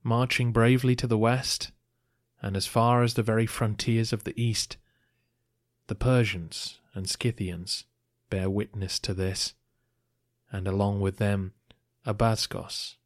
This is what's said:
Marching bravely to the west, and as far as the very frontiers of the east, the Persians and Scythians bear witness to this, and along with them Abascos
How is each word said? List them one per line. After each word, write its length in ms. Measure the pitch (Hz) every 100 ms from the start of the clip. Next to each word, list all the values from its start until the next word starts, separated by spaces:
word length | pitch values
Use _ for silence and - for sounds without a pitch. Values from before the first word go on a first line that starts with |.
Marching 500 | 120 117 127 - 120
bravely 420 | 113 117 127 127 123
to 100 | 123
the 120 | 110
west, 540 | 113 127 - - - _ _ _ _ _ _ _
and 160 | 107 95
as 100 | -
far 360 | 117 117 120
as 120 | 120
the 80 | 117
very 240 | 113 113 113
frontiers 680 | - 113 104 - 113 110
of 120 | 107
the 160 | - -
east, 360 | 117 104 - - _ _ _ _ _ _ _ _ _ _ -
the 80 |
Persians 840 | 107 123 127 113 92 80 - - - _
and 140 | 98 92
Scythians 760 | - 120 117 92 87 87 - - _ _ _ _
bear 180 | 95 95
witness 480 | 98 101 101 95 -
to 140 | -
this, 400 | 95 92 92 - _ _ _ _ _ _ _ _ _ _
and 160 | 101 95
along 320 | 98 101 101
with 160 | 98 95
them 360 | 104 101 92 _ _ _ _ _ -
Abascos 920 | 107 113 110 - - - - - -